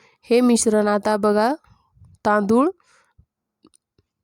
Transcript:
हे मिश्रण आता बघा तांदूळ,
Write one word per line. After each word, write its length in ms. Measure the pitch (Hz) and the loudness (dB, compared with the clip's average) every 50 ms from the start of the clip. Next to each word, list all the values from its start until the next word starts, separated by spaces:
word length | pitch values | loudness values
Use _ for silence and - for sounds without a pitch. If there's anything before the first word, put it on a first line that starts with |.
| _ _ _ _ | _ _ _ _
हे 180 | _ - 233 240 | _ -2 0 2
मिश्रण 480 | 247 240 240 226 - 226 214 214 208 208 | 2 2 2 0 0 0 0 0 0 0
आता 280 | 208 202 196 214 214 | -2 -2 -2 -2 -2
बघा 380 | 208 202 214 208 208 214 247 294 - _ _ _ _ _ _ _ _ - - _ _ - | -2 0 0 0 0 0 -2 -2 -6 _ _ _ _ _ _ _ _ -20 -20 _ _ -4
तांदूळ, 440 | 214 208 208 202 196 226 240 277 359 392 _ _ _ _ _ _ _ _ _ _ _ _ _ _ _ _ _ _ _ _ _ _ _ _ _ _ _ _ _ | -2 0 0 0 0 2 2 0 0 -4 _ _ _ _ _ _ _ _ _ _ _ _ _ _ _ _ _ _ _ _ _ _ _ _ _ _ _ _ _